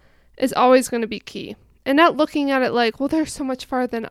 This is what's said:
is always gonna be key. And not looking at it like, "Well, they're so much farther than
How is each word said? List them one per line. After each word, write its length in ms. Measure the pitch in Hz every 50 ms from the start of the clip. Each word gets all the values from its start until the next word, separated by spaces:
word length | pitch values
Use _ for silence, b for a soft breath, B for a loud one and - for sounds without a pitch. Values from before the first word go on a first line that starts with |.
| _ _ _ _ _ _ _ -
is 160 | 262 254 -
always 340 | - 240 254 254 262 247 -
gonna 180 | 254 233 226
be 140 | 214 214 202
key. 340 | - - - - - - 214 - _ _ _ _ _
And 120 | - 277
not 200 | 294 339 330 -
looking 340 | 254 311 302 - 302 285 277
at 120 | 269 262 254
it 100 | 233 226
like, 260 | 240 240 220 - -
"Well, 100 | 269 285
they're 180 | 320 320 302
so 180 | - - - 294
much 220 | 262 262 254 -
farther 220 | - 269 254 247 247
than 200 | - 233 226 -